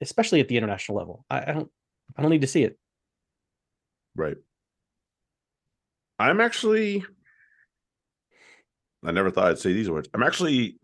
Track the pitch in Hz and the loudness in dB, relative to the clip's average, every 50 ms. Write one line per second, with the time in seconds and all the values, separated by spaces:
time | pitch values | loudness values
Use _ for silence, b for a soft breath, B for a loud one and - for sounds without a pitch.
0 | 135 - - - 220 - 180 151 135 - 120 117 110 104 98 92 - - 101 104 | -12 -6 -2 -2 0 4 4 4 4 4 2 0 0 -2 -4 -6 -6 -6 -6 -6
1 | 87 85 87 - _ - 135 - - 156 151 156 - - _ _ _ _ _ _ | -6 -8 -12 -14 _ -6 -6 -6 -4 -4 -6 -6 -6 -10 _ _ _ _ _ _
2 | _ - - - 143 156 165 151 139 135 - 165 120 - - _ _ _ _ _ | _ -16 -6 -2 0 2 2 2 2 0 2 2 0 0 -2 _ _ _ _ _
3 | _ _ _ _ _ _ _ _ _ _ _ _ _ _ _ _ _ _ _ _ | _ _ _ _ _ _ _ _ _ _ _ _ _ _ _ _ _ _ _ _
4 | _ _ - - 80 73 - - _ _ _ _ _ _ _ _ _ _ _ _ | _ _ -8 -6 -6 -6 -6 -8 _ _ _ _ _ _ _ _ _ _ _ _
5 | _ _ _ _ _ _ _ _ _ _ _ _ _ _ _ _ _ _ _ _ | _ _ _ _ _ _ _ _ _ _ _ _ _ _ _ _ _ _ _ _
6 | _ _ _ - 107 135 175 214 233 233 - - - 214 214 220 214 208 202 202 | _ _ _ 0 2 2 4 4 2 0 0 -2 0 2 2 2 2 0 -2 -4
7 | 185 - - _ b b b b b b b b b b _ _ _ _ _ _ | -6 -8 -16 _ b b b b b b b b b b _ _ _ _ _ _
8 | _ _ _ _ _ _ b b b b b b b b _ _ _ _ _ _ | _ _ _ _ _ _ b b b b b b b b _ _ _ _ _ _
9 | - 82 82 92 98 92 92 95 92 90 80 - - 95 90 107 110 92 80 76 | -6 -2 0 0 0 2 2 2 2 2 2 2 0 0 0 0 0 -2 -4 -6
10 | 76 - - 107 123 160 - - 180 160 139 127 117 98 - _ | -6 -6 -2 0 0 0 0 0 0 2 2 2 0 -2 -6 _